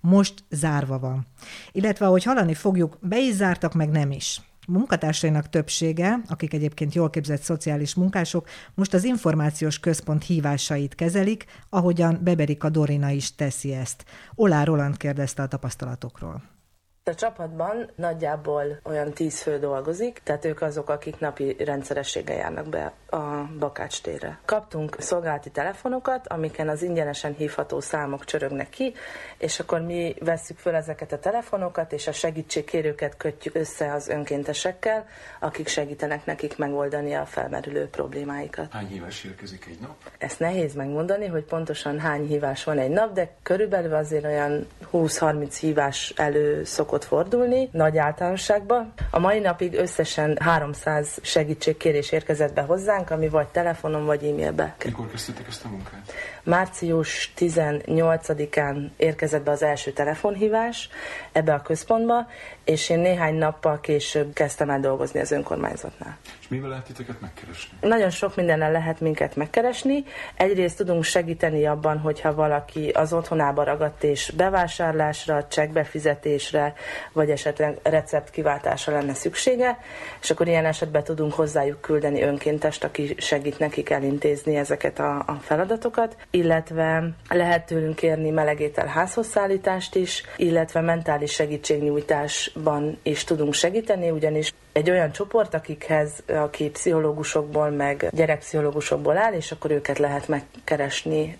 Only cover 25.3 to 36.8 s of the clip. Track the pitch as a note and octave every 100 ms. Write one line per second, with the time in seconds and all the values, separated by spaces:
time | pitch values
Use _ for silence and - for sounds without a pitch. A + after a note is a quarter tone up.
25.3 | D3 C#3+ - D#3 G3 B3+ B3+ B3+ B3+ B3+
26.3 | E3+ D#3 D#3 D#3 D3+ F3 E3+ D3+ C#3+ D3+
27.3 | D3 D3+ - D3 C#3 - D#3 C#3+ C#3 -
28.3 | D#3 C#3+ C#3 - - C4 - - - -
29.3 | - D#3+ - D#3+ E3+ E3 F3 E3+ - D#3+
30.3 | E3 - D#3+ - E3 D#3 D#3 D#3 D3 F#3
31.3 | A3+ A#3 G3+ F3+ F3 E3 D3 - D3 E3
32.3 | D#3+ D#3+ - D3+ E3 D#3 D3 D3 - D#3
33.3 | C#3+ - E3 D#3 - D3+ D3 D3 D3+ D3
34.3 | C#3+ C#3+ D3+ F#3 F#3 A3+ A3 G#3+ - -
35.3 | - D#3 - D#3 - C#3+ C#3+ D3 D3 -
36.3 | D#3 D3+ - D3 C#3+